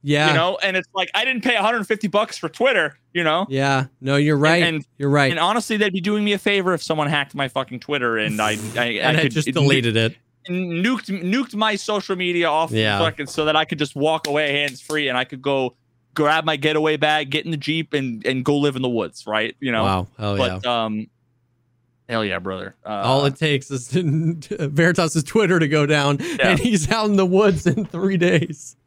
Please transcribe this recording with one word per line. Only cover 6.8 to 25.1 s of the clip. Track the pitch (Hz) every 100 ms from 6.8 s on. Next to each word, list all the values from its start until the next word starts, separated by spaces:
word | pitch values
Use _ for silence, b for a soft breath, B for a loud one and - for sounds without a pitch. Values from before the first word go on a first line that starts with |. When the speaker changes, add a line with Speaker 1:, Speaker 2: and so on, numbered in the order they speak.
Speaker 2:
someone | - 156 147
hacked | 151 139
my | 143 135
fucking | 139 131 127
Twitter | - 143 123 113
and | 107 107
I, | 107 107 104 117
I, |
Speaker 1:
<laughs> | 120 104
And | 131 151
Speaker 2:
I |
Speaker 1:
I |
Speaker 2:
could | 151
Speaker 1:
just | 135 147
Speaker 2:
nu-, |
Speaker 1:
deleted | 135 139 135 117 110
it. | 113 - _ _ -
Speaker 2:
nuked, | 180 180 170 208 247 - 190
nuked | 180 233 254
my | 208 220 202
social | - 208 - 185
media | 180 175 170
off | 156 160
Speaker 1:
Yeah. | 113 110 101
Speaker 2:
fucking | 165 - 139
so | - 151
that | 156
I | 156
could | 151
just | 147
walk | 143 147 160 151
away | 147 147
hands | 143 147 123
free | - 156 143
and | 127
I |
could | 127 131
go | 139 135 127 _ _ _ _
grab | - 147 160
my | 156 151
getaway | 151 151 156 156
bag, | 151 156 135
get | 151
in | 160
the | 156
Jeep | 143 160 156
and, | 147 135 113
and | 110 131
go | 127 143
live | 143 131
in |
the | 127
woods, | 117 87 - -
right? | 107 110 -
You | 131
know? | 113
Speaker 1:
Wow. | 98 95 92 -
Hell | 104 101
Speaker 2:
But, | 123 92
Speaker 1:
yeah. | 123 120
Speaker 2:
um, | 110 107 110 _ _ _ _ _ _ _ _ _ -
hell | 113
yeah, | 104 90
brother. | 92 95 95 _ -
Uh, | 104
Speaker 1:
All | 101 135 143
it | 139
takes | 156 139 -
is | 135 123
<laughs> |
Veritas's | 160 170 156 165 170 - 208 147 147 165 180 165